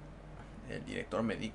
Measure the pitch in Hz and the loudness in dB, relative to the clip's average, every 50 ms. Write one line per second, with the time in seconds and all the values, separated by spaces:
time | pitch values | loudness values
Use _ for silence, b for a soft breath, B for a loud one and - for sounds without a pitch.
0 | - - - - - - - - - - - - - - 110 - - - 101 95 | -8 -8 -8 -8 -8 -10 -8 -8 -8 -8 -8 -8 -4 -2 -2 -2 0 0 0 0
1 | 92 - - 101 113 113 95 - 107 110 | 0 2 4 4 6 6 4 4 2 -2